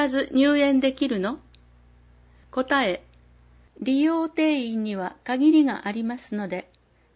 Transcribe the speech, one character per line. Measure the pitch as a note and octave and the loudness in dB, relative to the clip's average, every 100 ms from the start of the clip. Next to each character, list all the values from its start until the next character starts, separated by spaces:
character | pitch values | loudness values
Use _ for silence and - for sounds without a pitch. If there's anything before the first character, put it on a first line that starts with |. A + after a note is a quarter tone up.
| C#4+ | 2
ず | C4+ - | 0 0
入 | C4 C#4+ D4 | 2 4 4
園 | C#4+ C4+ | 2 2
で | C4+ | 0
き | C4 C#4 | -2 -2
る | G#3 | -2
の？ | G3 D#4+ - - _ _ _ _ _ _ _ _ _ | -4 -6 -14 -20 _ _ _ _ _ _ _ _ _
答 | C4 C4 C#4 G#3+ | -6 0 0 0
え、 | F3 - _ _ _ _ _ _ - | -4 -8 _ _ _ _ _ _ -8
利 | G#3+ C4+ | -2 2
用 | D#4 E4 D#4+ | 2 0 -2
定 | D#4+ D#4 C#4+ | 0 0 0
員 | A#3 A3+ | -2 -4
に | G#3+ G3 | -4 -6
は | F#3 - | -8 -8
限 | - B3+ D4+ | -6 2 4
り | D#4 | 6
が | C#4 G#3 G3+ | 4 0 -6
あ | |
り | A3 | -6
ま | A3+ B3 | -6 -8
す | - | -8
の | G#3 G3 | -8 -6
で、 | F3+ - _ _ _ _ | -8 -10 _ _ _ _